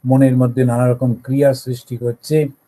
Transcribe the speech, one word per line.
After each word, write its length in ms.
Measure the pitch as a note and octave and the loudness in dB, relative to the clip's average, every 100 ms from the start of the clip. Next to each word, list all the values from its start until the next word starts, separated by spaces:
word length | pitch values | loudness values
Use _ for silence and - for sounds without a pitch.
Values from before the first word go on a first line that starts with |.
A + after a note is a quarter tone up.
| B2+ | 2
মনের 320 | C3 C3+ B2+ | 4 4 4
মধ্যে 280 | B2+ B2 B2+ | 0 0 0
নানা 260 | A#2+ B2 | 2 0
রকম 220 | B2 B2+ A2+ | 0 -2 -4
ক্রিয়া 300 | - C3+ C#3 | -4 0 0
সৃষ্টি 440 | C3 B2+ A#2+ - A#2+ | 0 -8 -12 -10 -8
করছে 500 | A#2+ A#2 - D#3 C#3+ - | -8 -8 -4 -2 -2 -8